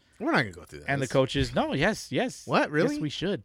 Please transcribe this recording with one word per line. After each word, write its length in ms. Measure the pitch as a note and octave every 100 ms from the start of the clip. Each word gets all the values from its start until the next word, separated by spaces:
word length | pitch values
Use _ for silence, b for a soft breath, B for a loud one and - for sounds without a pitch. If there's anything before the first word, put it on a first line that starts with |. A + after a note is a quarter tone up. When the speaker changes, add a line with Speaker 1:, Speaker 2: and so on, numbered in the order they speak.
| _ -
Speaker 1:
We're 120 | C4
not 60 | C4
gonna 120 | A2
go 100 | F2
through 160 | - C#3+
that. 100 | C#3+
Speaker 2:
and 100 | C#3
the 40 |
Speaker 1:
Let's 100 | C3+
Speaker 2:
coaches. 400 | C#3 C3 C#3+ B2+
No, 200 | C3+ D4+
yes, 380 | C3+ F3 A3 -
yes. 360 | D#3+ B3 - -
Speaker 1:
What? 240 | E3 C#4+
Really? 240 | D3+ A3 D4
Speaker 2:
Yes, 40 |
we 100 | D3+
should. 320 | - E3+ F3